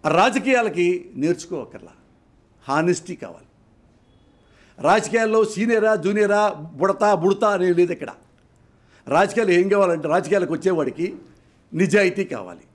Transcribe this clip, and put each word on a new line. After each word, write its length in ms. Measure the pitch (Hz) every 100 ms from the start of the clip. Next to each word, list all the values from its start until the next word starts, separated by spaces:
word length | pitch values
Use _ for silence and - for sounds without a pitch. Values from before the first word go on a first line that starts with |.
| 156
ఆ 40 |
రాజకీయాలకి 1000 | 165 220 269 254 247 220 170 175 180 - -
నేర్చుకోవక్కర్లా, 760 | 151 175 - 165 113 - - - _ _ _ _ _ _ -
హానెస్టీ 480 | 143 170 175 - 175
కావాలి. 300 | 98 82 - _ _ _ _ _ _ _ _ _ _ _ _ -
రాజకీయాల్లో 680 | 151 214 220 226 220 220 220
సీనియరా, 500 | 180 226 226 214 214
జూనియరా, 540 | 160 208 208 202 208
బుడతా, 640 | 147 160 139 185 190 208
బుడతా 360 | 190 180 196 214
అనేది 240 | 202 180
లేదు 180 | 170 175
ఇక్కడ. 180 | 165 143 - _ _ _ _ _ _ _ _ -
రాజకీయాలు 440 | 147 202 226 214
ఏం 180 | 175 190
కావాలంటే 380 | 202 190 165 151
రాజకీయాలకు 460 | 170 175 196 170
వచ్చేవాడికి 640 | 156 185 170 135 131 180 - - - _ _ _
నిజాయితీ 500 | 160 185 202 185 185
కావాలి. 380 | 185 120 90 85 _